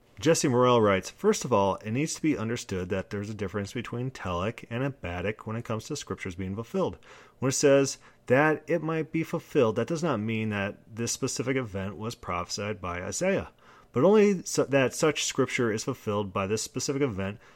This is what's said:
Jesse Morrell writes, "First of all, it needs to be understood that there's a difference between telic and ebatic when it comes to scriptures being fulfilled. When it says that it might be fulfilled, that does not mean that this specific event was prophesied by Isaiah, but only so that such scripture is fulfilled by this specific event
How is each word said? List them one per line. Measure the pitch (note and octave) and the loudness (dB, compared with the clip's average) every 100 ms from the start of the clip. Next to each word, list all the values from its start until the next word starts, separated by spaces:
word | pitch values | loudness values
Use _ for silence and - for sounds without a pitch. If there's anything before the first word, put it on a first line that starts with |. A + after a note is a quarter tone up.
| _ - | _ 0
Jesse | C#3 D#3+ D3+ | 2 4 4
Morrell | B2 B2+ A#2+ | 4 6 6
writes, | G#2 F#2+ - | 6 4 0
"First | - G#3 G3+ | -2 0 0
of | C#3 | 2
all, | G#2+ G2 F2+ | 4 4 0
it | G#2+ | -2
needs | A#2+ D#3+ | -2 -2
to | - | 0
be | D#3+ A2 | 0 0
understood | A2+ A#2+ - F#2 F#2 | -2 -4 -4 -4 -2
that | G2 - | -4 -4
there's | G2+ G#2 | -6 -6
a | |
difference | G#2+ G2 G#2 G2 | -6 -6 -4 -6
between | A#2+ A#2 A#2+ B2+ | -8 -8 -6 -6
telic | - F#2 F2 G2+ - - | -6 -4 -2 -2 -4 -8
and | A#2 | -4
ebatic | C#3 - F2 F2 F#2+ - A2 | -4 -6 -8 -4 -4 -6 -8
when | A2+ | -8
it | - | -6
comes | A2 - | -6 -6
to | A2 | -8
scriptures | - F#2 F#2+ F#2 | -8 -8 -8 -6
being | F#2 G2+ | -6 -6
fulfilled. | A2+ F#3+ C#3+ F2 - - - _ | -6 -4 -4 -6 -16 -20 -20 _
When | C3 | -2
it | |
says | - C#3+ C#3 C3+ - - _ - | 2 4 4 4 -4 -16 _ 2
that | B2+ D#3 D3+ - | 4 4 0 -2
it | E3 | -2
might | D#3 D#3+ D3 | -2 -4 -4
be | E3 | -4
fulfilled, | D#3+ E3+ - D3+ A2 A2 | -4 -6 -2 2 2 2
that | A#2 | -2
does | E3 | -2
not | E3 A2+ | 0 0
mean | A2 A2 A2 | -2 -2 -2
that | G#2 G2 - - | -2 -4 -6 -12
this | A2+ A#2 | -6 -4
specific | - C3 - B2 C3 | -4 -4 -2 -2 -2
event | A2+ G2 G2 E2 | -4 -6 -8 -8
was | A2 - | -10 -8
prophesied | - F2 F2 - G#2 G2 | -6 -4 -4 -6 -6 -6
by | F#2 F2 | -6 -6
Isaiah, | F#2+ G2+ F#3 F3 - - - - - | -6 -2 0 0 -4 -12 -20 -20 -6
but | A#2 | 2
only | E3+ G#3+ G#3 F#3 | 6 8 6 4
so | - - C3 | 0 0 2
that | C3+ B2 | 4 4
such | - D#3 D3 - | 2 2 2 0
scripture | - B2+ - A#2 | 0 0 2 0
is | A2 | 0
fulfilled | - B2 A2 G#2 G#2 | -4 -6 -2 -2 0
by | G2+ F#2+ | -2 0
this | A2 | -2
specific | - - - C3+ | -4 -4 -4 0
event | C#3 F#2+ G2 G#2 - | 0 -2 -4 -8 -16